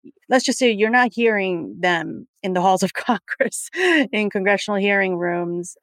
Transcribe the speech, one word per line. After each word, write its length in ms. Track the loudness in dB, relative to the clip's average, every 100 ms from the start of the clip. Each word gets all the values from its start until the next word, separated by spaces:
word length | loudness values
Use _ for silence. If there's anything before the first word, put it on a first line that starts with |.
| -20 _ 0
let's 160 | 0
just 140 | 2 2
say 120 | 2
you're 200 | 2 2
not 220 | 4 2
hearing 640 | 2 2 2 0 -2 -6 -2
them 480 | 0 0 -2 -10 -14 _
in 120 | -2
the 60 | 2
halls 220 | 2 2
of 100 | 0
<laughs> 0 |
Congress, 760 | -6 -2 -2 -2 -4 -4 -4 -10 -2 2 2 0
in 180 | -2 -2
congressional 500 | 0 0 0 0 -2
hearing 360 | 2 2 0 -2
rooms, 600 | -2 -2 -4 -6 -8 -8